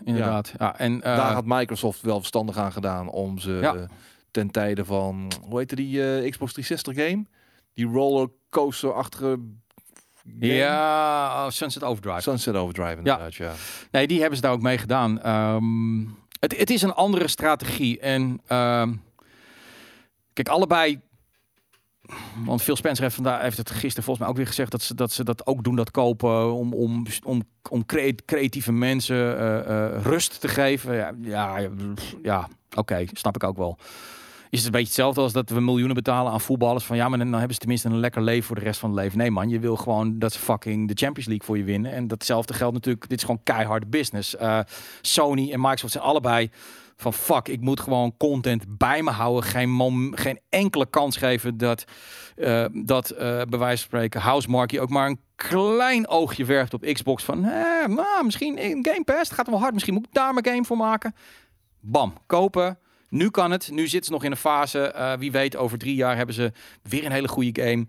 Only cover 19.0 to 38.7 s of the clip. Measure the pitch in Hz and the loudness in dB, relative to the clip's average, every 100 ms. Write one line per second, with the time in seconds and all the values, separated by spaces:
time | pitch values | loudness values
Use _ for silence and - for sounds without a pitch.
19 | - _ - _ - - - - - - | -10 _ -20 _ -20 -20 -20 -20 -20 -20
20 | _ _ _ - 123 160 190 170 156 143 | _ _ _ -6 2 2 4 4 4 0
21 | - _ _ _ _ _ _ _ _ _ | -8 _ _ _ _ _ _ _ _ _
22 | - - - 113 117 120 - 139 160 131 | -18 -16 -12 -8 -2 0 2 0 0 2
23 | 131 123 131 120 127 110 113 - 139 127 | 0 0 0 0 0 -4 -6 -4 -4 -4
24 | 113 123 127 127 127 - 123 120 - 123 | -4 -2 -2 -2 -2 -2 -2 -4 -4 -2
25 | 120 - 120 113 - 131 120 117 113 - | -2 0 -2 -2 -2 0 0 0 0 2
26 | 120 113 120 113 113 120 120 120 117 117 | 2 2 2 4 2 0 -2 0 0 0
27 | 110 - - 127 110 _ - 120 113 156 | -4 -6 -2 -2 -4 _ -4 -2 0 2
28 | 135 120 - 151 135 139 120 117 127 131 | 2 0 -2 0 0 -2 0 2 2 0
29 | - 123 120 120 113 110 - 107 107 104 | 0 0 0 0 0 0 0 0 0 0
30 | 120 165 - - 139 139 139 139 127 120 | 0 2 0 -4 -2 2 2 2 0 -2
31 | 85 117 117 104 101 98 98 98 101 101 | -4 -6 -6 -2 -2 -2 -4 -6 -8 -8
32 | - - 104 95 - - _ - 107 90 | -10 -6 -2 -2 -2 -12 _ -4 -2 -2
33 | 90 - 107 95 98 95 87 - - - | -4 -4 -4 -2 -2 -2 -4 -6 -14 -20
34 | - - - - - 123 117 120 113 - | -20 -20 -20 -20 -4 -2 2 2 2 2
35 | 131 135 131 123 113 120 123 123 127 127 | 4 4 2 2 0 2 2 4 2 2
36 | 117 123 127 113 - 131 120 123 - 120 | 2 2 0 -2 0 2 2 2 0 0
37 | 123 123 123 113 123 117 117 120 117 113 | 2 2 0 0 -2 -2 -2 0 0 0
38 | 120 117 113 117 113 107 104 | 0 2 2 2 0 -4 -4